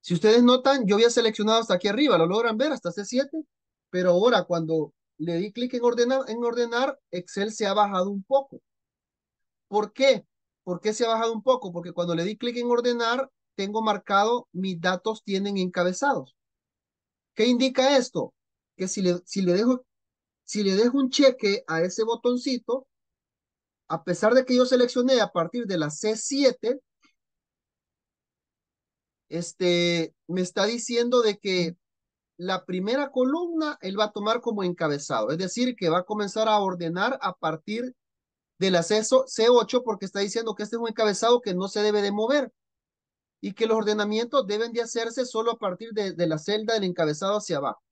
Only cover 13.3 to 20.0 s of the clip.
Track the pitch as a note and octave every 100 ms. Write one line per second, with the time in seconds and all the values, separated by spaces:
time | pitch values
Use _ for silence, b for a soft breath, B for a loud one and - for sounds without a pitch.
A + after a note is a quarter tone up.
13.3 | _ _ - G3 G#3 A3 G3+ - G3 G#3+
14.3 | A#3+ - F3 F#3+ F3 F3+ F#3 G#3+ A3 -
15.3 | F#3+ G3+ G3+ F3+ F3+ F3 F#3 C#4 C4 -
16.3 | _ _ _ _ _ _ _ _ _ _
17.3 | - A3+ B3 C4 C4 C4 C#4 B3 E3+ A#2
18.3 | _ _ _ _ _ F#3 - F#3 F3 -
19.3 | G3 F#3 F3+ A#3 B3+ _ _